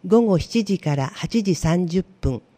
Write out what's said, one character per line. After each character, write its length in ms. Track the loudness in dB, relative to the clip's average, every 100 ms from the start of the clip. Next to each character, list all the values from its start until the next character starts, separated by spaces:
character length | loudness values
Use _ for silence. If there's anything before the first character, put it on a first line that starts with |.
| 4
午 160 | 4
後 160 | 4 2
七 260 | 2 -2
時 160 | 0 -2
か 160 | -2 -2
ら 120 | -4
八 360 | -6 -4 -2
時 120 | 0 0
三 320 | 0 0 0
十 160 | -4
分。 380 | -4 _ -4 -4 _